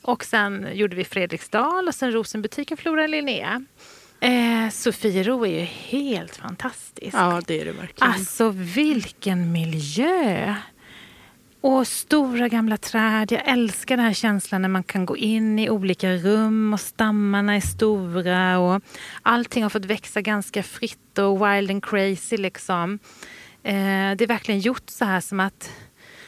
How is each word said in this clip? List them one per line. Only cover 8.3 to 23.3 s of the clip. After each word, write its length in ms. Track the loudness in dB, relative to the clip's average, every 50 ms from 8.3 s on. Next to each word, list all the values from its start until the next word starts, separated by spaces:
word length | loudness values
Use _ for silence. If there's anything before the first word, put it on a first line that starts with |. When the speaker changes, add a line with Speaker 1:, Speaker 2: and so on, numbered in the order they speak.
| -2 0 0 0
Speaker 1:
vilken 1000 | 0 -2 -6 -4 0 0 2 2 2 0 -2 -6 -8 _ -4 -2 0 0 0 0 0
miljö! 1000 | 0 -2 -2 -2 -4 -4 -4 -2 0 0 2 2 2 2 2 0 0 -2 -2 -4 -6 -8 -12 -20 _ -20 -20 -20 -20 -20 -20 -20 -20 -20 -20 -20 _ _ _ _ _
Och 260 | 2 2 4 4 2
stora 640 | 2 -2 -6 -2 2 2 4 4 4 2 0 0 2
gamla 280 | 2 2 2 2 0
träd. 560 | -2 -2 -2 2 2 4 4 4 2 2 0 0
Jag 100 | 0 2 2
älskar 480 | 2 2 2 2 0 -4 -2 0 2
den 100 | 2 2
här 60 | 2 2
känslan 500 | 2 2 2 2 2 0 -2 -2 0 2
när 60 | 2
man 140 | 0 0 -2
kan 240 | -2 -2 -2 -2
gå 100 | -2 -2
in 420 | -2 0 0 2 2 2 2 2 2
i 120 | 2 2
olika 420 | 0 0 0 0 0 0 0 0 0
rum 600 | 2 2 2 4 4 4 4 2 2 2 2 0
och 60 | 0
stammarna 760 | -4 -4 -2 0 0 2 2 2 2 2 2 2 2 2 2
är 40 | 2
stora 1000 | 0 -2 -2 0 2 2 2 2 0 -2 -2 -2 0 2 2 4 4 4 4 4
och 240 | 4 4 2 2 -2 -6 -16 -16 -16 -16 -10 -2 2
allting 400 | 2 4 4 2 0 -2 0 0
har 80 | 0
fått 140 | -2 -2 -2
växa 360 | -2 -4 -4 -4 -6 -4 -4
ganska 420 | -2 0 -2 -2 -2 -4 -4 -4 -4
fritt 560 | -6 -6 -8 -8 -8 -8 -10 _ _ 0 2
och 280 | 4 4 4 4 4 4
wild 220 | 4 4 2 0
and 140 | -2 -4 -2
crazy, 520 | -2 0 2 2 2 0 -2 -4 -4 -4
liksom. 600 | -2 -2 -4 -6 -6 -4 -2 -2 0 0 -2 -4 -6 -10 -16 -20 -20 -20 -20